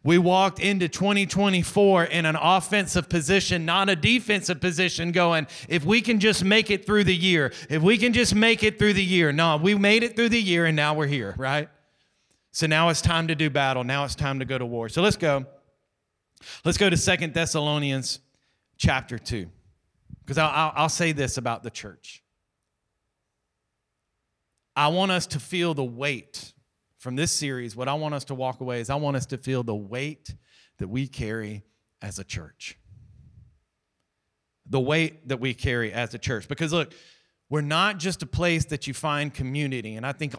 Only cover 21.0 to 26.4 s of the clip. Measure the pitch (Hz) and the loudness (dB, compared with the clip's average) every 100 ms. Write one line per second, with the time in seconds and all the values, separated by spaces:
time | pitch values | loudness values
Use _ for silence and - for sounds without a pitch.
21 | 165 147 131 - 120 117 117 - 104 82 | -2 0 -2 -4 -6 -6 -8 -14 -16 -18
22 | - - _ _ _ _ _ _ _ _ | -20 -20 _ _ _ _ _ _ _ _
23 | _ _ _ _ _ _ _ _ _ _ | _ _ _ _ _ _ _ _ _ _
24 | _ _ _ _ _ _ _ 135 147 175 | _ _ _ _ _ _ _ 0 0 2
25 | 196 180 - 143 - 180 170 147 127 120 | 0 0 -2 -8 -6 -2 -2 -2 -6 -4
26 | 143 127 - - | -4 -4 -10 -18